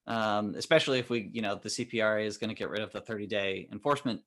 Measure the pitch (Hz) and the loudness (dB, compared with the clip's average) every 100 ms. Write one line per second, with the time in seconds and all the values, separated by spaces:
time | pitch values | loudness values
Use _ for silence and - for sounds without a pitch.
0 | - 113 107 104 104 - - 160 151 127 | -4 0 2 2 0 -4 6 6 6 2
1 | 123 120 98 113 104 101 107 - 123 117 | 2 -2 -2 -4 -4 -4 -6 -6 -4 2
2 | 107 107 107 104 110 - 87 101 107 104 | 2 2 0 -4 -6 -4 -4 -4 -4 -8
3 | - 107 101 104 98 95 - 104 147 139 | -8 -6 -2 -2 -2 -4 -6 -4 0 2
4 | 131 104 | 0 -4